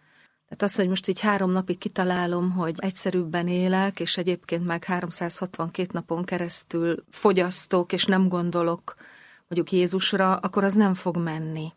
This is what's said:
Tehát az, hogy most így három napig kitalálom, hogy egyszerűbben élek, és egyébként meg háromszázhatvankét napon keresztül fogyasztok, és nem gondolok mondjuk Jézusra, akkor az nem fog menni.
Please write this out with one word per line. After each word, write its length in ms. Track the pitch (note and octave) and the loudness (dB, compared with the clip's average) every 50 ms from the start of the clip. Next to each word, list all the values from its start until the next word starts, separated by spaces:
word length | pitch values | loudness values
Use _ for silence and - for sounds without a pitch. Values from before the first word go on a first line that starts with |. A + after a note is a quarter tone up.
| _ _ _ _ _ _ _ _ _ _ | _ _ _ _ _ _ _ _ _ _
Tehát 140 | - - | -4 -2
az, 120 | G#3 G3 - | -2 0 2
hogy 140 | - F#3+ F3+ | 2 2 2
most 200 | F#3+ F#3+ - - | 0 0 -2 -2
így 120 | F#3 - | -4 0
három 300 | - G#3+ G3+ G3 F#3+ F#3 | 0 0 2 2 2 2
napig 280 | F#3 F#3 F#3 F#3 F3+ F#3 | 2 0 0 -2 -6 -4
kitalálom, 720 | - G3+ - - F#3 F3+ F3+ F3+ F3 F3 F3 F3 F3+ F#3 | -6 -6 -2 -2 0 0 0 0 0 -2 0 0 0 0
hogy 240 | F3+ F#3 E3+ E3 D#3+ | 0 0 -2 -2 -4
egyszerűbben 720 | - - F#3+ F#3 - - F#3+ F#3 F3+ F3 D#3+ D#3+ F3 F3 F3 | -4 -6 -4 -2 -2 -2 0 0 0 -2 0 -2 -2 0 0
élek, 520 | F3+ F3+ F3+ F#3 F#3 F#3+ G3 G3 G3 - | 0 2 2 2 2 2 2 0 -2 -4
és 160 | E3+ - - | -4 -4 -2
egyébként 500 | F#3+ E3+ F3+ F3 F3 _ - E3+ E3+ F3 | -2 0 -2 -2 -2 _ -4 -4 -2 -2
meg 180 | F3 E3+ E3+ - | -2 -4 -4 -2
háromszázhatvankét 1080 | - F#3 F3 E3+ E3+ - - F3 E3+ - - F#3 F#3 - - E3 E3 - - F3+ F3+ | -4 -4 -4 -4 -4 -4 -6 -4 -4 -4 -4 -6 -6 -6 -6 -6 -6 -4 -6 -6 -4
napon 320 | - E3+ - - E3 E3+ F3+ | -4 -8 -4 -4 -4 -4 -2
keresztül 800 | F3+ F#3 F3 F3 E3+ - - - - - E3 E3+ E3+ E3 - - _ | -4 -4 -4 -2 -2 -2 -2 -2 -2 -2 0 0 0 0 -2 -6 _
fogyasztok, 800 | - - - G#3 G3 F#3 F3+ F3+ F#3 - - - - F3+ F3 - | -12 2 4 4 4 6 2 2 0 -2 0 2 0 0 0 0
és 120 | - F3 - | -2 0 2
nem 240 | - F#3+ F#3 F#3+ F#3 | 2 4 4 4 2
gondolok 680 | F3+ F3 F3 F3 E3+ F3 E3+ E3+ E3+ - _ - - - - - - - - - - _ _ _ | 2 0 -2 0 0 2 2 2 0 -2 _ -16 -16 -16 -20 -20 -20 -20 -20 -20 -20 _ _ _
mondjuk 240 | F3 F3 E3 - | -2 -2 0 2
Jézusra, 640 | G3 F3+ F3+ E3+ F3 F#3+ F#3 - G3+ F#3+ F#3+ F#3 F#3+ | 2 2 2 2 2 0 0 0 2 2 4 4 2
akkor 280 | - - F#3+ - G3+ G3 | 2 -2 -2 0 2 2
az 80 | G3 | 4
nem 220 | G3 G#3+ G#3 G3 F#3 | 4 4 4 4 2
fog 220 | F#3 - F3+ D#3+ | 0 -2 -4 -2
menni. 560 | E3+ E3+ E3 D#3 D#3+ D#3+ D#3+ D#3+ D#3 D#3 E3 - | -2 -2 -2 -4 -4 -6 -6 -6 -6 -8 -10 -12